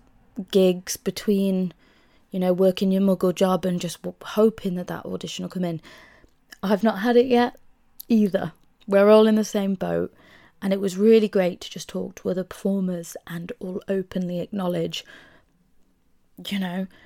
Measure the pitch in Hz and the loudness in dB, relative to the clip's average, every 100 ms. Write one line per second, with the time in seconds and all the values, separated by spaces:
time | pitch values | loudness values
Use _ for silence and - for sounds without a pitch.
0 | _ _ _ - 185 196 185 180 - - | _ _ _ -14 -2 2 4 2 -6 -8
1 | - - - 196 196 190 180 - _ _ | -8 -6 -2 0 0 0 -2 -8 _ _
2 | _ _ _ 190 185 180 190 185 190 190 | _ _ _ -2 0 2 2 2 0 2
3 | 196 180 185 175 190 185 185 175 170 - | 2 2 0 2 0 0 -2 -4 -6 -10
4 | 180 - - - 220 220 196 180 180 165 | -12 -14 -4 2 2 2 -6 -6 -8 -10
5 | - 185 170 - 180 190 175 160 - - | -10 -10 -10 -10 -8 -6 -6 -6 -12 -20
6 | - _ _ _ _ - 190 202 220 196 | -20 _ _ _ _ -8 -2 0 0 0
7 | 240 240 254 240 240 - - _ _ - | 2 4 4 4 2 -4 -20 _ _ -12
8 | - 226 208 180 165 - _ _ - 196 | 0 2 4 0 -4 -10 _ _ 0 4
9 | 202 220 220 214 208 208 196 190 175 170 | 8 8 8 4 0 -2 -2 -4 -4 -4
10 | 185 _ _ - _ _ 196 196 196 180 | -4 _ _ -20 _ _ -4 -2 -2 2
11 | 220 226 208 196 180 - - 170 - 185 | 6 6 4 2 0 -2 -12 -16 -10 -8
12 | 190 - 196 185 180 - 196 196 185 175 | -8 -8 -6 -6 -6 -6 -4 -2 -2 -4
13 | 170 - - 170 175 - 185 185 - 196 | -10 -16 -14 -12 -12 -12 -10 -10 -6 -6
14 | 185 185 180 175 - 202 180 170 165 - | -4 -6 -6 -6 -8 -6 -4 -4 -6 -8
15 | - - - _ _ _ _ _ _ _ | -14 -20 -20 _ _ _ _ _ _ _
16 | _ _ _ - 180 202 185 185 190 _ | _ _ _ -18 -8 -6 -4 -6 -8 _